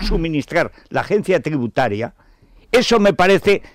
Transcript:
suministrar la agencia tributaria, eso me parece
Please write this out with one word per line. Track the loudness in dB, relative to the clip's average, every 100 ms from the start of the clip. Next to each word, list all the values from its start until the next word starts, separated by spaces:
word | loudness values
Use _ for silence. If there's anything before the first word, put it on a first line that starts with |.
| -4
suministrar | -2 -2 -4 -2 -2 -2 -6 -8
la | -6
agencia | -2 -2 0 -2
tributaria, | -2 -4 -4 -2 -2 -2 -8 -12 _ _ _ _ -2
eso | 0 2 2
me | 4
parece | 4 2 2 2 0 -2